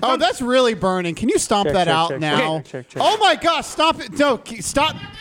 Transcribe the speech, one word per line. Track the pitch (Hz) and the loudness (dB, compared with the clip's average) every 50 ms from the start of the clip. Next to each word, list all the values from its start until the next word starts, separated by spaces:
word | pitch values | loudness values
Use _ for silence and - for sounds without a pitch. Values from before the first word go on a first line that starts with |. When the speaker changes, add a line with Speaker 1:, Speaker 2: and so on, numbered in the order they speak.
Speaker 1:
Oh, | - 254 262 | -2 -2 0
Speaker 2:
Um, | - | 2
Speaker 1:
that's | 311 370 - - | 0 0 0 -2
really | 254 240 254 262 254 233 226 | -2 0 2 4 4 2 0
burning. | 160 175 190 185 185 175 170 160 | 0 0 0 0 0 -2 -4 -4
Can | - - 254 | -2 -2 0
you | 427 339 | 0 0
stomp | - - 226 202 196 151 | 0 0 0 2 2 2
Speaker 3:
Check, | 139 | 2
Speaker 1:
that | 185 175 | 2 2
Speaker 3:
check, | 165 160 | 2 2
Speaker 1:
out | 160 165 165 | 2 2 0
Speaker 3:
check, | 139 135 | -2 -4
Speaker 1:
now? | 156 151 147 151 156 160 160 156 | -2 0 0 0 0 0 -2 -4
Speaker 3:
check, | 131 | -6
check, | - - 131 123 _ | -10 -12 -14 -14 _
check. | - 143 - | -6 0 0
Speaker 1:
Oh, | 339 427 427 | 2 2 4
my | 427 370 320 | 4 2 2
gosh. | - - 339 330 285 226 | 2 2 0 0 0 -2
Stop | - - - 302 320 - - | -6 -2 0 2 2 2 0
it. | 294 240 165 - | -4 -10 0 0
No, | 285 285 247 - | 2 2 2 0
k-, | - - 226 220 | -4 -12 -12 -10
stop. | - - - 269 294 311 285 - - 202 - - | -8 -4 0 0 0 0 -2 -6 -12 -14 -14 -16